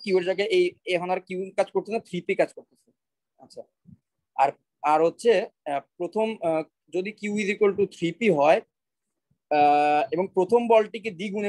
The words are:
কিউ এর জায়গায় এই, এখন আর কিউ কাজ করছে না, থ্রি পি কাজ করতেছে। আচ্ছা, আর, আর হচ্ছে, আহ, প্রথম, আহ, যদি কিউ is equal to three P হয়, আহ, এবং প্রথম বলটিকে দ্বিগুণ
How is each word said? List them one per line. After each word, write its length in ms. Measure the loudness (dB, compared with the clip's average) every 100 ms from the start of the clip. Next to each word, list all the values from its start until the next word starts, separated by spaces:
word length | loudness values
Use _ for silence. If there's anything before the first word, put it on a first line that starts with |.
কিউ 120 | 0 0
এর 60 | 0
জায়গায় 220 | -2 0 2
এই, 80 | 0 -2 -4 -4
এখন 120 | -2
আর 60 | -6 -6
কিউ 120 | -10 -6 -4
কাজ 100 | -4
করছে 160 | -4 -6
না, 60 | -8 -8
থ্রি 100 | -8 -4
পি 60 | -2
কাজ 100 | -2 -4
করতেছে। 320 | -20 _ _ _ _ _ _ _
আচ্ছা, 180 | -20 -20 -20 _ _ -20 _ _ _ 0
আর, 80 | 0 -2 _ _ 0
আর 80 | 2 2
হচ্ছে, 260 | 0 2 2 0 _ -8
আহ, 120 | -8 -8 -10
প্রথম, 260 | -6 -4 -4 -2 -2
আহ, 140 | -2 -4 _ _
যদি 160 | -8 -8 -8
কিউ 120 | -6 -4
is 80 | -2
equal 180 | 0 0 0
to 60 | -4
three 180 | -4 -6 -2
P 20 | 0 4
হয়, 220 | 4 2 0 _ _ _ _ _ _ _ -4 2
আহ, 460 | 4 4 2 0 0
এবং 100 | -4 -2 -2
প্রথম 240 | 2 2 4
বলটিকে 380 | 4 4 -4 -10 -8
দ্বিগুণ 260 | -8 -6